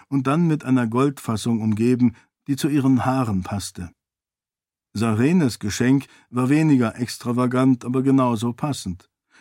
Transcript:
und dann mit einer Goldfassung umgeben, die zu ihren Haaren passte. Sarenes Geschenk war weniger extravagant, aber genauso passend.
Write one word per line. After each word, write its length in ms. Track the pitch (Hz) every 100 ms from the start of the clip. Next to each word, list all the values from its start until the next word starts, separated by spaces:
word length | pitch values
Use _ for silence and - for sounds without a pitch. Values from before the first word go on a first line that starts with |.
| _
und 180 | 139 131
dann 200 | 156 170
mit 180 | 151
einer 220 | 131 131 117
Goldfassung 760 | 120 139 139 - 110 120 113
umgeben, 520 | 110 104 117 123 120 - _ _ -
die 100 | 135
zu 120 | 160
ihren 380 | 147 131 127 127
Haaren 360 | 131 113 95
passte. 480 | 90 101 - - 87 _ _ _ _ _ _ _ _ _ _
Sarenes 680 | 101 113 107 135 185 135 -
Geschenk 480 | 101 - 123 135 - _ _
war 220 | 123 127
weniger 480 | 151 160 135 117 117
extravagant, 840 | 120 - 123 120 123 127 131 123
aber 180 | 123 131
genauso 500 | 135 135 127 117 117
passend. 560 | 117 151 127 95 90 _ _ _ _